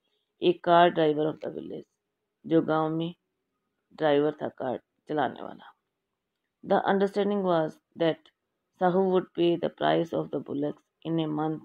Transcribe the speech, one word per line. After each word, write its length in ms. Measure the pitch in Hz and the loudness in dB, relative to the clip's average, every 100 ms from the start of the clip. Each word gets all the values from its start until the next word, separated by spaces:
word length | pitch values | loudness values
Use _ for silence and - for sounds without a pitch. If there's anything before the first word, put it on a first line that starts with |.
| _ _ _ _ | _ _ _ _
एक 200 | 175 170 | 0 0
कार 240 | 175 170 175 | 4 6 6
ड्राइवर 400 | 170 156 147 156 | 4 0 0 -2
of 60 | 151 | -6
the 140 | - | -10
village, 320 | 151 82 151 - _ _ _ _ _ | -10 -12 -14 -16 _ _ _ _ _
जो 160 | 147 160 | 0 2
गांव 260 | 160 156 160 160 | 2 0 -2 -4
में 180 | 170 - _ _ _ _ _ _ _ | -6 -10 _ _ _ _ _ _ _
ड्राइवर 420 | - 151 143 151 147 | -2 2 4 2 0
था 60 | 123 - | -8 -6
कार 220 | 131 110 - _ - | -6 -6 -10 _ -6
चलाने 340 | 151 120 - | -2 -2 -4
वाला। 300 | - - - - _ _ _ _ _ _ _ _ | -14 -16 -20 -20 _ _ _ _ _ _ _ _
The 160 | - 196 - | -2 0 2
understanding 520 | 196 196 208 202 208 | 0 0 0 -2 -2
was 340 | 185 165 156 - _ - | 0 0 0 -6 _ -2
that 300 | 165 151 _ _ _ _ _ - | -2 -2 _ _ _ _ _ -2
साहू 200 | 185 185 190 | 2 2 2
would 140 | 185 180 - | 2 0 0
pay 120 | 170 165 | 2 2
the 80 | 160 - | -2 -2
price 360 | 147 165 170 | 0 2 0
of 140 | 156 156 | -4 -4
the 80 | 147 - | -6 -6
bullocks 360 | 139 147 - _ _ 160 | -4 -4 -6 _ _ -4
in 120 | 165 | -2
a 60 | 156 | -2
month 300 | 151 156 156 | -2 -4 -6